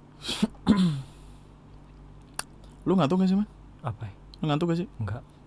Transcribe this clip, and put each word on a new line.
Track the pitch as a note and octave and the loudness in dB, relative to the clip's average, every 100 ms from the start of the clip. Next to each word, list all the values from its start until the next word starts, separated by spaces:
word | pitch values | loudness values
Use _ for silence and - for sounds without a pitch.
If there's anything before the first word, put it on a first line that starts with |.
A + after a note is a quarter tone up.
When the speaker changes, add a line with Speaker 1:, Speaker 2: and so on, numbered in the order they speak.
| - - | -20 -14
Speaker 1:
<clears throat> | - - A3 - - G3+ F3+ C#3+ C3 - - - - - - - - - - - - - - - - - | -10 -2 -2 0 2 4 4 0 -6 -16 -20 -20 -20 -20 -20 -20 -20 -20 -20 -20 -16 -12 -12 -14 -20 -8
Lu | - | 0
ngantuk | F#3 E3+ F#3 | 2 4 4
gak | F#3+ | 4
sih, | F#3+ | 2
Man? | G#3+ - - - | 0 -8 -20 -12
Speaker 2:
Apa | C3 - | -10 -10
ya? | G2+ - - - | -12 -16 -20 -6
Speaker 1:
Lu | D#3 | -2
ngantuk | D3 E3+ | 0 0
gak | E3+ | 0
sih? | F3 - | -4 -6
Speaker 2:
Enggak. | G#2 A#2 - - | -6 -6 -12 -20